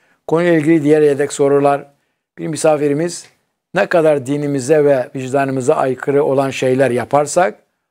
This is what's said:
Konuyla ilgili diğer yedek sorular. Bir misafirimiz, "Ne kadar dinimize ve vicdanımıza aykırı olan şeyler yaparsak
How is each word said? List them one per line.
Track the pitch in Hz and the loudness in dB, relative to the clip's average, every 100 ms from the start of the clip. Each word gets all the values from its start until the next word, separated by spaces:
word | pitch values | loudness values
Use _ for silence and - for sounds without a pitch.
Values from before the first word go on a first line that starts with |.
| _ _ - | _ _ -4
Konuyla | 160 175 | 0 2
ilgili | 165 147 165 | 2 2 2
diğer | 143 156 | 4 4
yedek | 151 139 139 | 4 2 -2
sorular. | - 143 143 143 143 - _ _ _ _ - | 0 2 2 2 0 -6 _ _ _ _ -12
Bir | 170 | -10
misafirimiz, | 151 160 151 147 143 175 170 - _ _ _ _ | -2 0 0 0 -2 -4 -8 -18 _ _ _ _
"Ne | 180 196 | -4 0
kadar | 175 156 147 123 | 2 2 0 -2
dinimize | 147 147 143 123 156 143 | -4 -2 -4 0 2 4
ve | 135 123 139 | 2 -2 -8
vicdanımıza | 127 139 135 135 123 156 | -4 -2 -2 -4 0 0
aykırı | 135 127 - 139 | 0 -4 -2 0
olan | 143 135 139 | 0 0 -2
şeyler | 127 131 131 135 | -2 -2 0 0
yaparsak | 120 113 143 147 - 190 208 _ _ _ | 0 0 0 0 0 -2 -4 _ _ _